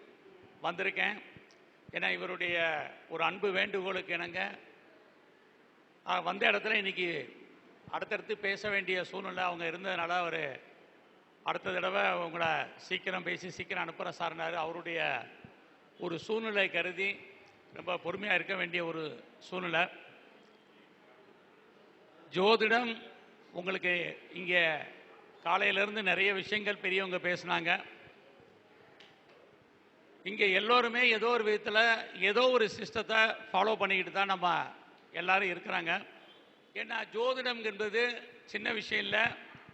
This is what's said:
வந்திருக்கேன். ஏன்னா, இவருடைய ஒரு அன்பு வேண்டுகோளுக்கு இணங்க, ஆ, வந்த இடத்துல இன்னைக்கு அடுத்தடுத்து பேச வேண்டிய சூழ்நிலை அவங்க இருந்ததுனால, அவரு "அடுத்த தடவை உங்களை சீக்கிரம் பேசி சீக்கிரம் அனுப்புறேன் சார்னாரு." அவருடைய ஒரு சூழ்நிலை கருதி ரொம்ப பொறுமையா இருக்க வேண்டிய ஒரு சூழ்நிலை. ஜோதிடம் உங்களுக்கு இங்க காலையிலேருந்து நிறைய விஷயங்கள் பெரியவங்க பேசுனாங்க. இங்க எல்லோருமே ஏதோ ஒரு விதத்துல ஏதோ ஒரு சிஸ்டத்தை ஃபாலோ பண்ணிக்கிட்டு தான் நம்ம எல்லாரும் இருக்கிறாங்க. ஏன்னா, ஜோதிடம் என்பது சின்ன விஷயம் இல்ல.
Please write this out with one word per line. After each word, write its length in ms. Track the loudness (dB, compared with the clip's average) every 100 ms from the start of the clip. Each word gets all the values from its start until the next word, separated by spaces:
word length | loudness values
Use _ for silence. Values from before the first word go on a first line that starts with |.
| -20 -20 -20 -20 -20 -6
வந்திருக்கேன். 580 | -4 -2 -2 0 0 -2 -10 -20 -20 -20 -20 -20 -12
ஏன்னா, 200 | -4 -2
இவருடைய 760 | -2 -4 -4 -2 2 2 0 -4 -12 -10
ஒரு 140 | -2
அன்பு 280 | 0 2 0
வேண்டுகோளுக்கு 640 | 2 0 0 -2 -4 -4
இணங்க, 440 | -4 -4 -4 -6 -8 -18 -20 -20 -20 -20 -20 -20 -20 _ _ -20 -20 -20 _ -2
ஆ, 120 | 0
வந்த 320 | 0 2 2
இடத்துல 200 | 2 2
இன்னைக்கு 680 | 0 0 -2 -2 -2 -8 -14 -20 -20 -20 -20 -10
அடுத்தடுத்து 460 | -8 -4 -6 -4 -4
பேச 320 | -2 -2 -2
வேண்டிய 340 | -2 0 -2
சூழ்நிலை 400 | -2 -6 -6 -2
அவங்க 220 | -2 -2 -4
இருந்ததுனால, 420 | -4 -4 -2 0
அவரு 540 | 0 0 -2 -4 -8 -14 -20 -20 -20 -20 -20 -20 _
"அடுத்த 300 | -4 -2 -2
தடவை 380 | -2 0 2 2
உங்களை 360 | 2 -2 0 0 0 -4 -10
சீக்கிரம் 480 | -6 -4 -4 -4
பேசி 260 | -4 -6 -8
சீக்கிரம் 400 | -10 -6 -6 -6
அனுப்புறேன் 240 | -6 -8 -4
சார்னாரு." 340 | -6 -4 -4
அவருடைய 720 | -2 -4 -6 -6 -2 0 -2 -6 -14 -20 -20 -20 -20 -20 -10
ஒரு 200 | -6 -4
சூழ்நிலை 520 | -2 -2 0 0 2
கருதி 480 | 0 -2 -2 -2 -4 -10 -20 -20 -20 -18
ரொம்ப 220 | -10 -6 -4
பொறுமையா 380 | -4 -4 0
இருக்க 220 | 0 0 -2
வேண்டிய 300 | -2 -2 -2
ஒரு 380 | -4 -6 -10 -16 -20
சூழ்நிலை. 480 | -10 -6 0 2 0 -2 -20 -20 -20 -20 -20 -20 _ -20 -20 -20 -20 -20 -20 -20 -20 -20 -20 -20 -20 -20 -20 -20 -8
ஜோதிடம் 720 | 2 4 6 4 2 2 -4 -12 -20 -20 -20 -14
உங்களுக்கு 680 | -8 -6 -2 0 0 -2 -8 -14
இங்க 520 | -10 0 2 2 0 -6 -16 -20 -20 -20 -8
காலையிலேருந்து 580 | 0 2 4 2 0 0
நிறைய 320 | 2 4 2
விஷயங்கள் 440 | 2 -2 -2 -2 -2
பெரியவங்க 520 | 0 0 0 -2 -2
பேசுனாங்க. 540 | -2 -2 -2 0 0 -4 -18 -20 -20 -20 -20 -20 -20 -20 -20 -20 -20 -20 -20 -20 -20 -20 -20 _ _ _ _ -20 -14
இங்க 220 | -10 2 4
எல்லோருமே 640 | 4 6 6 6 4 4
ஏதோ 180 | 4 4
ஒரு 160 | 4
விதத்துல 640 | 4 2 2 4 6 4 -2 0
ஏதோ 300 | 2 6 6
ஒரு 200 | 6 4 0
சிஸ்டத்தை 560 | -6 -4 0 4 4 2 0
ஃபாலோ 220 | 4 4 4
பண்ணிக்கிட்டு 360 | 2 2 2
தான் 140 | 0 2
நம்ம 380 | 2 2 2 0 -8 -20 -20 -12
எல்லாரும் 380 | -4 2 2 2
இருக்கிறாங்க. 560 | -2 -4 -2 0 -2 -4 -16 -20 -20 -20 -20 -12
ஏன்னா, 300 | -8 -6 -6 -4
ஜோதிடம் 500 | 0 0 0 -2 -2
என்பது 580 | -4 -2 0 2 2 0 -10 -18 -10
சின்ன 260 | -4 -2
விஷயம் 320 | -2 0 -2
இல்ல. 320 | 0 2 2 -2 -10 -20 -20